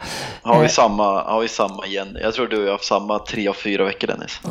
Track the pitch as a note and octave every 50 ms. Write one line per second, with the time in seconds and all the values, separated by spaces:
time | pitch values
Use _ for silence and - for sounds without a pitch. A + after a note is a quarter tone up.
0 | - - - - - - - - - A2+ A#2 A#2+ A#2 - - - B2 A2 G#2 G#2
1 | G#2 G2+ G2 F#2+ - - A2 A2+ A#2 A2+ - - G#2+ G2 F#2+ G2 F#2+ G2 G2 G2
2 | G2 G2 G2 - - A2 A2 B2+ B2 G#2+ A2 G#2+ G2+ G2 G2+ G2 - - A2 G2
3 | G2+ G#2 G#2 G#2 - - - A2+ G2+ G2 F#2+ - - G#2+ G2+ G2 G2 G2 G2+ -
4 | - - - - - - - - - F3